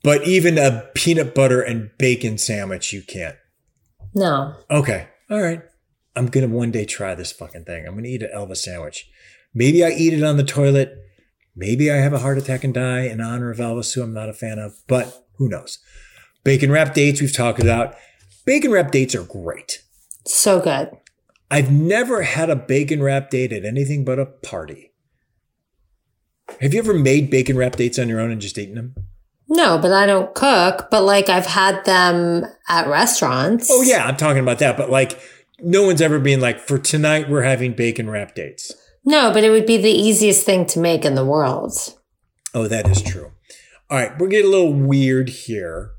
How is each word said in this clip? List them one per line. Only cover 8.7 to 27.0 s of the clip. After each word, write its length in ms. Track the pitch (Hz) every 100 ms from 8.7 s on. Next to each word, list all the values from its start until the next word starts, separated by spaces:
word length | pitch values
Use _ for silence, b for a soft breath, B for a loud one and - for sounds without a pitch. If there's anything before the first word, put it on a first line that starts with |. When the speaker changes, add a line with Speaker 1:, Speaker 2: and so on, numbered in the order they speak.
| 87 76 - - b b b b
Speaker 1:
Maybe 320 | 113 127 170
I 60 | 165
eat 240 | 156 165
it 80 | 156
on 140 | 151 143
the 40 |
toilet. 520 | 139 143 139 139 135 - - _ _ _ _
Maybe 360 | - 95 123 147
I 60 | 143
have 180 | 139
a 60 | 143
heart 180 | 131 135
attack 260 | 135 127
and 80 | 135
die 300 | 123 127 127
in 180 | 127 110
honor 300 | 113 120 120
of 80 | 113
Elvis, 360 | 117 117 117
who 80 | 131
I'm 120 | 117
not 160 | 110 110
a 20 |
fan 260 | 107 113 107
of. 140 | 104 - -
But 380 | 127 117 - _ -
who 140 | 131
knows? 280 | 92 - - b b b b b b
Bacon 280 | 139 139 139
wrap 220 | 151 151
dates 260 | 147 143 143
we've 140 | 135 -
talked 240 | 120 113
about. 340 | 117 113 117 b b b b _ -
Bacon 240 | 285 285
wrap 200 | 202 143
dates 240 | 135 131
are 80 | 107
great. 580 | 85 101 82 - - - _ _ _ -
Speaker 2:
So 360 | - - 214 185
good. 300 | 160 135 - - _ _ _ _ _
Speaker 1:
I've 200 | 147 135
never 520 | 143 160 214 247 233
had 260 | 147 156 165
a 80 | 139
bacon 460 | - 135 147 156
wrap 260 | 139 139 139
date 240 | 127 127
at 140 | 107 101
anything 360 | 127 139 147
but 140 | 131 127
a 60 | 135
party. 680 | _ - 92 78 69 _ _ _ _ _ _ _ _ _ _ _ _ _ _ _ _ - -
Have 100 | 139
you 80 | 196
ever 140 | 220
made 340 | 180